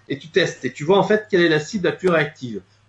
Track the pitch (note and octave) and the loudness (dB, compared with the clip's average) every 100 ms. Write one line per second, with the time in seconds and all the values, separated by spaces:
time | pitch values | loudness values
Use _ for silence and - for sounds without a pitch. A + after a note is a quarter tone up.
0 | - C3+ - F#3+ E3 - C3 - D3+ G3 | -10 -10 -4 0 0 -2 -10 -4 0 2
1 | F#3 G#3+ - F3+ E3+ D#3 D#3 G#3+ F3 - | 2 0 0 2 2 2 -2 -4 -4 -2
2 | F#3 E3 D3 - B2 G2+ - _ | 0 0 0 -6 -12 -12 -14 _